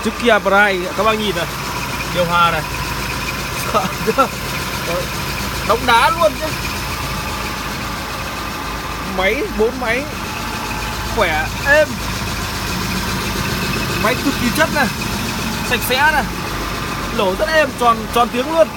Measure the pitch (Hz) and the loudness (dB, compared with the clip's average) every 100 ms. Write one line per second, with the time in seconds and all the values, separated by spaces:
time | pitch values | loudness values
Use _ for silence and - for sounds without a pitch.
0 | 220 208 233 214 190 196 208 190 180 175 | -4 0 4 4 6 6 6 2 -2 0
1 | 214 214 208 170 160 - - - - - | 2 2 0 -2 -4 -4 -6 -6 -6 -6
2 | - 170 170 175 170 165 151 - - - | -4 0 2 6 4 4 -2 -4 -4 -4
3 | - - - - - - - - - - | -6 -4 -4 -6 -6 -6 0 0 0 -2
4 | 170 226 247 - - - - - - 175 | 0 2 2 0 -6 -4 -4 -4 -2 -2
5 | - - - - - - - 226 247 233 | -2 -4 -4 -4 -4 -4 0 2 6 6
6 | 277 339 330 269 311 - - - - - | 6 4 0 0 -4 -4 -4 -4 -6 -4
7 | - - - - - - - - - - | -4 -4 -4 -6 -6 -6 -6 -6 -6 -6
8 | - - - - - - - - - - | -6 -6 -6 -6 -6 -6 -6 -6 -6 -6
9 | 190 190 190 233 403 208 220 254 247 240 | -4 0 0 0 -2 2 0 2 0 0
10 | 285 - - - - - - - - - | -2 -6 -6 -6 -6 -6 -6 -6 -6 -6
11 | - - 185 156 160 - 285 294 302 220 | -4 0 2 2 0 -2 4 6 6 2
12 | - - - - - - - - - - | -4 -4 -4 -4 -4 -4 -4 -4 -2 -2
13 | - - - - - - - - - - | -2 -2 -2 -2 -2 -2 -2 -2 -2 2
14 | 208 247 285 277 240 226 311 294 240 - | 2 2 0 2 0 2 2 4 0 0
15 | - - - - - - - 247 240 254 | -4 -2 -4 -4 -4 -4 0 0 2 4
16 | 294 302 214 - - - - - - - | 4 4 0 -4 -6 -4 -4 -6 -6 -6
17 | - 226 202 190 311 320 302 - 240 226 | -4 0 2 2 4 4 4 4 4 4
18 | 214 233 240 247 262 330 285 | 2 2 2 2 0 4 4